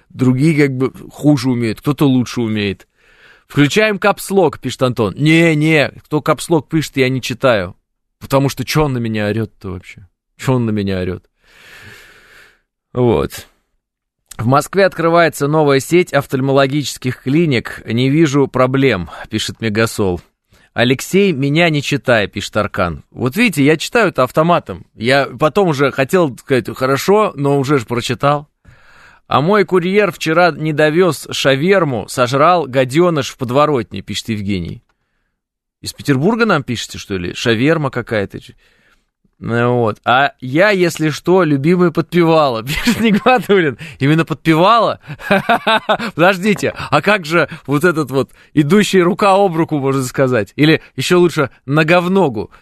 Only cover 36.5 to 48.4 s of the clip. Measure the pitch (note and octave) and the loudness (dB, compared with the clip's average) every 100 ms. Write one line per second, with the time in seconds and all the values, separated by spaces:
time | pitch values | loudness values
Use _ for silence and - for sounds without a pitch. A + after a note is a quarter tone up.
36.5 | D#3 B2+ A#2 - F#2 - F#2+ F2 - B2 | -2 -4 -8 -10 -14 -8 -8 -6 -4 -2
37.5 | A2 C3+ E3 C#3 B2 A2+ A2 G2 G2+ - | 0 2 0 -2 -6 -6 -4 -4 -10 -18
38.5 | _ _ _ _ _ _ _ _ _ A2 | _ _ _ _ _ _ _ _ _ -4
39.5 | A#2 A#2+ B2 A2+ G#2+ - B2 C#3 - B2+ | 0 0 2 0 -2 0 2 0 -4 -4
40.5 | C#3+ G#3 G3 F3 - D#3 C#3 - F#3 E3+ | 0 2 2 0 0 -4 -2 0 2 2
41.5 | C#3 C#3+ F3+ F3 D#3+ D#3 F3 E3 D#3+ C#3+ | 0 2 2 2 0 -2 0 2 4 2
42.5 | A2+ A2 D3+ - A3 A3 G3 - B3+ - | -2 -6 -4 -2 0 2 2 2 0 2
43.5 | G3+ D#3 A#2+ D#3+ C3+ C3+ D#3+ D#3+ D#3 - | 0 0 -4 -12 -4 0 0 0 -4 0
44.5 | D#3 F#3 A#3 F3+ A2 - C#3+ - G3 - | 2 4 4 0 -4 -12 -16 -2 -2 0
45.5 | A3+ - A3 - G#3 A3+ D#3 F3 F#3+ G#3 | -2 0 -2 0 -4 -4 0 2 2 0
46.5 | G3 B2 - - D3 F#3+ G#3 D3+ E3+ C#3+ | -2 -2 -6 -2 0 0 -2 0 -2 -2
47.5 | E3 - C#3+ E3+ D#3 C3 C3+ B2 _ | -6 -4 0 0 0 -2 -2 -4 _